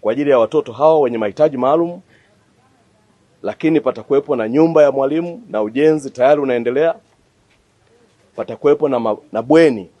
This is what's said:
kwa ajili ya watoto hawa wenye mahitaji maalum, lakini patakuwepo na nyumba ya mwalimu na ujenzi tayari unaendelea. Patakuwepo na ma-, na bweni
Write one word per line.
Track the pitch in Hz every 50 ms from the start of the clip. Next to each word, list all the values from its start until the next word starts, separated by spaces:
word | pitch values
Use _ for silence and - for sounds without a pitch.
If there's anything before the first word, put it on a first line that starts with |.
kwa | - 107
ajili | 113 131 147 143
ya | 135 123
watoto | 113 107 - 156 - - 113
hawa | 113 143 156 160 156
wenye | 143 123 120
mahitaji | 113 110 104 98 - 151 160 139
maalum, | 123 123 131 147 165 170 170 175 185 _ _ _ _ _ _ _ _ _ _ _ _ _ _ _ _ _ _ _ _ _ _ _ _ _ _ _ _ -
lakini | 98 107 _ - 156 160 147
patakuwepo | 117 127 123 - 107 _ 139 139 143 - 147
na | 120 110 110
nyumba | 120 147 160 165 165 160 147
ya | 143
mwalimu | 135 135 135 139 147 165 170 175 170 233 - -
na | - 107
ujenzi | 107 107 113 135 147 156 156 151 135 135
tayari | - 123 123 135 151 147
unaendelea. | 139 131 123 120 117 120 123 139 156 165 - - _ _ _ _ _ _ _ _ _ _ _ _ _ _ _ _ _ _ _ _ _ _ _ _ _ _ _
Patakuwepo | - 110 - 117 - - 143 147 143 151 143
na | 131 120
ma-, | 117 113 104 - _ _
na | - 107
bweni | 113 127 151 165 165 151 123 107 92 85 _ _